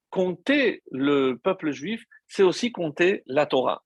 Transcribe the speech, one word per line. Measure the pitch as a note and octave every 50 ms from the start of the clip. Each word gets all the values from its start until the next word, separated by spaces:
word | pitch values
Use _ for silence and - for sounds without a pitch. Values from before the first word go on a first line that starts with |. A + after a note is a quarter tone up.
| _ _
compter | - F#3 F#3 F3+ F3 - - - C#4 D4 C4+ G#3 - - - - -
le | B2+ C3+ C#3+ C#3+ C#3 C3+ C3 B2+ A#2+ -
peuple | F#3+ F#3 F#3 F3 D3+ C#3
juif, | B2 C#3 F3+ A3+ A3 - _ _ - _ _
c'est | - - G3
aussi | F3+ D#3+ - - A#3+
compter | A3+ - F3 D#3 C#3+ - F3 F3+ G3+ - -
la | - C3 C#3+ D3
Torah. | C#3+ - C3 B2 B2+ - - -